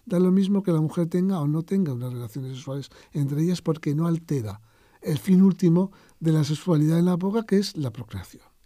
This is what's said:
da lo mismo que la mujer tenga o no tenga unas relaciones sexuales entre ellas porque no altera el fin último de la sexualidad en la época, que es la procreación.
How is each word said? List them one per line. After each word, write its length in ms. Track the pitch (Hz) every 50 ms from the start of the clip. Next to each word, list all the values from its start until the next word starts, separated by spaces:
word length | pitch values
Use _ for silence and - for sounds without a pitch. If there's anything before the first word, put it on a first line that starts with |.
| _
da 140 | - 180 175
lo 120 | 180 180
mismo 320 | 185 196 196 185 202 196 196
que 80 | 180
la 80 | 170 156
mujer 280 | 156 147 - 180 170 165
tenga 340 | - 180 185 196 196 165
o 60 | 143 147
no 160 | 151 160 160
tenga 280 | - 196 196 185 147
unas 220 | 127 120 123 127 123
relaciones 400 | 120 120 110 - 139 131 131 131
sexuales 360 | 123 - 139 135 143 135 - - - - _
entre 300 | - 160 143 135 147 147
ellas 200 | 160 180 180 -
porque 320 | - 165 156 156 - 151 143
no 140 | 151 170 170
altera 540 | 165 165 165 - 151 135 110 104 95 107 - _ _ _ _ _ _ _
el 160 | - - 156 -
fin 240 | - 190 185 180
último 500 | 190 196 170 - 185 170 165 175 190 190 - - _ _ _ _
de 100 | 160 165
la 140 | 156 156 147
sexualidad 540 | 139 156 - - 180 165 147 151 156 165 170
en 60 | 175
la 100 | 180 180
época, 300 | 170 185 196 208 226 226
que 120 | - 196 196
es 180 | 202 - -
la 160 | 160 139 120
procreación. 520 | 107 - 113 - - 95 87 - - - _ _ _ _ _